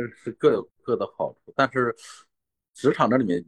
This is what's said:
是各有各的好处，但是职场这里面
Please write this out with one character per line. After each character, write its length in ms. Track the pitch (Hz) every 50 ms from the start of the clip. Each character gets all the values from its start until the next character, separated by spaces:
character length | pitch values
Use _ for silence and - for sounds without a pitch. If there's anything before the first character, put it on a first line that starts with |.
| 120 113 -
是 180 | - - 117
各 200 | 113 - - 147
有 160 | 117 101 - - _ _
各 160 | _ - 117
的 100 | 98 98 - -
好 160 | - 87 67
处， 220 | - _ _ - -
但 160 | - 135 127
是 240 | - 131 123 117 - - - - - - - _ _ _ _ _ _ _ _ _ _
职 180 | - - 139
场 180 | 151 - 139 107
这 60 | 120
里 80 | 135 127
面 220 | 92 87 87 -